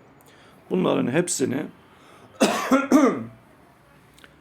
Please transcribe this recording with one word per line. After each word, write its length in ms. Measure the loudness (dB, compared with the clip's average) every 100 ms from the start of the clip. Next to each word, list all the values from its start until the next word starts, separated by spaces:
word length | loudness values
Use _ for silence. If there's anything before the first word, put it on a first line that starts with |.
| -20 -20 -20 -20 -20 -20 -6
bunların 400 | -2 0 0 0
hepsini 460 | 0 -2 -2 -2 -4 -8 -14 -20 -20 -20 -20 -20 -2
<coughs> 60 | -2 0 0 0 4 4 4 0 -8 -16 -20 -20 -20 _ _ -20 _ -20 -20 _